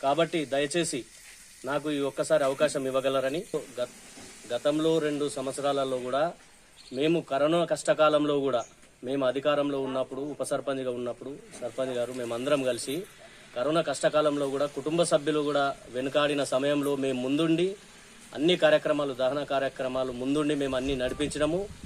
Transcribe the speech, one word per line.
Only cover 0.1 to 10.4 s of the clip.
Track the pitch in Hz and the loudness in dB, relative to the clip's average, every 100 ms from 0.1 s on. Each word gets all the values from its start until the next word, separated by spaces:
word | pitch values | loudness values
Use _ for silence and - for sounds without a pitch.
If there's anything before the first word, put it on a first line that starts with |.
| 147 165 170 139 | 2 2 0 -2
దయచేసి | 135 147 175 165 135 113 - - - - - 127 | 0 0 0 -2 -4 -8 -18 -20 -20 -20 -12 -4
నాకు | 147 147 | -4 -2
ఈ | 143 | -2
ఒక్కసారి | 139 135 147 156 | -2 -2 2 2
అవకాశం | 135 135 151 151 131 | 2 2 0 0 0
ఇవ్వగలరని. | 131 131 135 131 151 - 151 - - | 0 2 0 0 -4 -4 -8 -8 -8
గత-, | 123 - - - - - - | -8 -8 -20 -20 -20 -20 -6
గతంలో | 120 147 151 160 160 | 0 2 2 4 2
రెండు | 151 147 143 | 2 0 -2
సంవత్సరాలలో | 139 131 131 139 139 135 127 | -4 -6 -2 0 0 0 -2
కూడా | 123 131 139 139 - - - - - | -2 0 0 -4 -20 -20 -20 -20 -10
మేము | 127 156 170 | -2 2 2
కరోనా | - 135 147 170 165 | 0 0 2 2 2
కష్టకాలంలో | 156 - 147 156 151 147 143 | 0 2 4 6 6 2 2
కూడా, | 135 120 110 - - _ | 2 0 -4 -14 -20 _
మేము | 123 139 131 | -4 0 0
అధికారంలో | 131 147 147 143 139 | 2 2 2 0 -2
ఉన్నప్పుడు, | 131 131 127 131 | -2 -4 -4 -6
ఉప | 147 139 | -8 -6